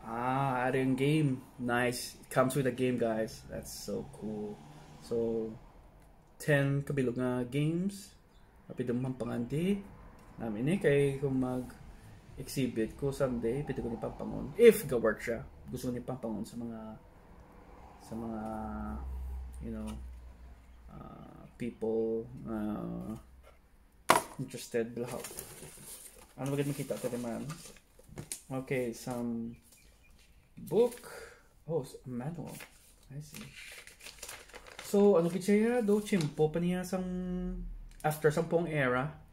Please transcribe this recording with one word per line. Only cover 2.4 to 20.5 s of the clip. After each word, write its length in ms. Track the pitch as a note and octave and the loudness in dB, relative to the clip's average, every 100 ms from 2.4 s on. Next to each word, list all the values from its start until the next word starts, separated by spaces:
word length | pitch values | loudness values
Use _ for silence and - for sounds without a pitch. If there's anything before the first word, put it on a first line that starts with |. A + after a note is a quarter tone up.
| C3 C#3+ | 4 4
with 80 | B2+ | 0
a 80 | A#2+ | 2
game, 240 | B2+ B2 | 2 4
guys. 400 | A#2 A2 A2 - - | 2 2 -2 -4 -10
That's 240 | G#2 - | -10 -10
so 320 | - - G2+ - - | -10 -6 -6 -6 -10
cool. 400 | G3 G#2 G#2 G#2 - - - - | -8 -6 -6 -10 -14 -18 -18 -18
So, 480 | - A#2+ A#2 A2+ A2 A2 - - - - - - - - | -4 0 2 0 -2 -8 -16 -20 -20 -20 -20 -20 -20 -6
ten 480 | - C#3+ C#3 C#3 | 4 6 6 2
kabilog 320 | C#3 C#3 B2+ B2 | 0 2 2 2
nga 320 | B2+ B2+ B2 | 2 2 0
games. 640 | C#3 D3+ E3+ F#3 G3+ - - - - - - - | 2 2 2 0 -4 -14 -20 -20 -20 -20 -20 -14
Kapit 240 | - A#2 | -4 0
ang 80 | A#2+ | 0
pampanganti. 800 | C3 B2+ A#2 A#2+ A#2+ C#3+ F3+ G3+ - - - - - - | 0 -2 -2 -2 0 2 2 2 -2 -16 -18 -20 -18 -6
Namin 320 | A2+ G#2 C3 F#3+ | -4 0 2 4
eh, 20 | |
kay 220 | D#3+ C#3+ C#3+ C3+ | 6 6 6 2
kung 160 | C#3 C3 | 0 2
mag-exhibit 1600 | B2+ B2+ B2 - - - - - - - - - B2+ A2+ A2 - | 2 0 -4 -12 -18 -18 -18 -20 -18 -12 -6 0 0 2 -2 0
ko 160 | C#3 C3+ | -4 0
someday, 480 | C3+ A#2+ A#2 C3+ | 0 2 0 0
pwede 160 | D3 B2+ | -2 -4
ko 80 | A#2 | -2
ni 80 | A2+ | -4
pampangon. 560 | A#2+ A2+ G#2 G#2+ A#2+ - | -6 -6 -6 -6 -6 10
If 240 | A#3 G#3+ | 10 10
ga-work 400 | C#3 C3 A2 G#2+ | 0 2 4 2
siya. 160 | - A2+ - - - | -4 -6 -8 -16 -12
Gusto 160 | C3 B2+ | -6 -4
ko 80 | A#2+ | -6
ni 80 | |
pampangon 400 | B2 C3 A#2 G#2+ | -6 -6 -4 -6
sa 160 | A2+ A#2 | -6 -8
mga, 200 | A#2 A2+ A2 A2 - - - - - - - - - - | -8 -8 -10 -14 -18 -20 -20 -20 -20 -20 -20 -20 -20 -20
sa 100 | - A2+ | -10 -8
mga, 220 | A2+ A2 A2 A2 A2 G#2+ G#2+ G#2+ - - - - - - | -6 -6 -4 -6 -6 -6 -6 -6 -6 -6 -6 -8 -8 -10
you 80 | A2+ | -8
know, 160 | A2 G#2+ A2 - - - - - | -6 -6 -8 -10 -14 -16 -18 -20